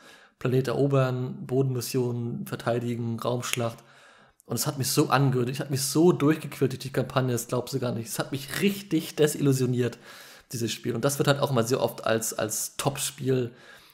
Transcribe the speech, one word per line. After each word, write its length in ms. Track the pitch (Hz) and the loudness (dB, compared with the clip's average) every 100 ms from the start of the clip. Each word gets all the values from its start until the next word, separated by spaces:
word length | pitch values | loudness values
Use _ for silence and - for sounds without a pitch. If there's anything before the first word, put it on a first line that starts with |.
| - - - _ | -20 -20 -20 _
Planet 300 | 131 127 131 | 0 2 2
erobern, 760 | 117 139 135 127 127 127 - - | 2 2 4 2 0 -4 -6 -2
Bodenmissionen, 1000 | 127 135 127 117 135 123 120 117 123 - | 0 2 0 -2 0 0 -2 -4 -6 -6
verteidigen, 720 | 127 - 120 120 117 117 113 | -6 0 0 0 -4 -4 -4
Raumschlacht. 640 | 117 123 117 - 117 - - - - - _ _ - | -2 -2 -2 -2 -2 -4 -18 -20 -20 -20 _ _ -8
Und 100 | - | -4
es 100 | - | -2
hat 140 | 135 | -2
mich 100 | 117 | 0
so 200 | - 156 | 2 4
angehört, 400 | 131 135 131 120 | 4 4 2 0
ich 100 | 135 | -4
hab 100 | 139 | -4
mich 140 | 135 | -4
so 280 | - 151 175 | 0 4 6
durchgequält 600 | 151 139 156 147 - 135 | 6 4 2 -2 -2 -2
durch 80 | 127 | -2
die 120 | 131 | -6
Kampagne, 420 | 135 127 135 127 | -4 0 0 0
das 140 | 120 - | 0 -2
glaubst 240 | 127 - | -4 -2
du 60 | 131 | -4
gar 120 | 123 | -2
nicht. 160 | 120 117 | -4 -6
Es 100 | - | -6
hat 140 | 151 | -4
mich 300 | 135 - - | -6 -6 0
richtig 540 | 196 202 - 160 156 - | 0 0 -2 -2 -2 2
desillusioniert, 840 | 151 - 143 131 123 123 120 - - - - - - | 2 4 2 4 2 2 0 -4 -18 -20 -20 -20 -12
dieses 200 | 117 113 | -6 -4
Spiel. 240 | - 123 113 | -4 -4 0
Und 100 | 139 | 0
das 140 | 139 | 2
wird 80 | 143 | 2
halt 120 | 139 | 2
auch 120 | 139 | 2
immer 100 | 131 | 2
sehr 220 | 113 131 | 2 2
oft 240 | 117 - - | 0 -2 -2
als, 260 | 113 110 | 0 -2
als 420 | - 107 - - - | -4 -4 -4 -6 -2
Top-Spiel, 760 | 147 139 - - 127 131 120 - - - - | -4 -2 -6 -4 0 0 0 -6 -20 -20 -20